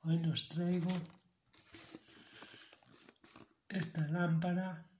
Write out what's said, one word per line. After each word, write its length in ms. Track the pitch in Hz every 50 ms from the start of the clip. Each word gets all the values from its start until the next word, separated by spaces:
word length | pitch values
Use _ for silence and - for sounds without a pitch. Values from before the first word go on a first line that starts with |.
| _
Hoy 220 | 160 160 165 165
os 220 | 160 156 156 151 -
traigo 420 | - 160 175 175 180 180 160 180 185 180 165 - - - _ _ _ _ _ _ _ - - - - - - - - - - - - - - - - - - - - - - - - - - - - - - - - _ _ - - - - - _ _ _ _
esta 400 | - 190 160 - - 165 156 147
lámpara 840 | 156 175 175 170 165 160 170 180 175 180 185 185 180 - - - _ _